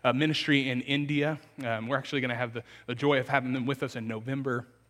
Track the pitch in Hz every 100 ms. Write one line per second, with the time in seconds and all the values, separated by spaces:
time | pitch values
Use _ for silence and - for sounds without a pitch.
0 | 127 127 156 151 - 139 131 127 127 143
1 | 143 147 147 151 - - 127 113 113 135
2 | 131 143 127 120 123 117 - - - 120
3 | 143 139 127 135 127 131 123 135 131 123
4 | 110 110 113 139 135 120 120 -